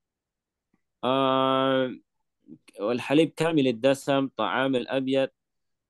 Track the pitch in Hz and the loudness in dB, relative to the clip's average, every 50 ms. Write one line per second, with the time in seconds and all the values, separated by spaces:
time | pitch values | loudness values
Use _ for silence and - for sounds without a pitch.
0 | _ _ _ _ _ _ _ _ _ _ _ _ _ _ _ _ _ _ _ - | _ _ _ _ _ _ _ _ _ _ _ _ _ _ _ _ _ _ _ -6
1 | - 123 131 135 135 131 131 131 131 131 131 131 135 135 131 131 131 127 - - | -4 -2 0 0 2 2 2 2 2 2 2 2 2 2 2 0 0 -2 -6 -12
2 | _ _ _ _ _ _ _ _ _ - 80 - _ - - 98 101 110 123 120 | _ _ _ _ _ _ _ _ _ -20 -20 -20 _ -20 -12 -6 -4 -2 -2 -4
3 | - - 139 156 165 - - - 156 165 170 147 131 127 120 110 120 139 135 135 | -2 2 4 4 4 2 0 -4 -2 0 2 2 2 2 0 2 2 2 2 2
4 | - 147 139 139 135 123 - - 107 92 95 123 135 135 135 123 117 - 131 139 | 0 -2 0 0 0 -2 -4 -4 -4 -2 0 -2 0 0 0 -2 -2 -2 -4 -4
5 | 131 131 135 135 135 - _ _ _ _ _ _ _ _ _ _ _ | -2 0 0 0 0 -2 _ _ _ _ _ _ _ _ _ _ _